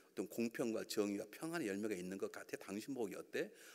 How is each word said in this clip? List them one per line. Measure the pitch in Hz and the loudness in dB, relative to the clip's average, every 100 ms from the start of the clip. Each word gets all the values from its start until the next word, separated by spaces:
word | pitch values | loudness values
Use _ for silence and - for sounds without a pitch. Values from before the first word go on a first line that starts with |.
| - | -8
어떤 | - 95 | -4 -2
공평과 | - 117 - 123 110 98 | 2 2 4 2 2 2
정의와 | - 101 101 - | 4 4 4 -2
평안의 | - 160 170 120 | -4 -2 0 2
열매가 | 98 107 95 | 2 2 0
있는 | 90 95 | 0 -2
것 | 104 | -2
같아? | - - - | -4 -6 -6
당신 | - 98 113 | -4 -4 -2
보기 | 131 107 85 | -2 0 -2
어때?" | 82 - 185 - - | -4 -2 -2 -6 -16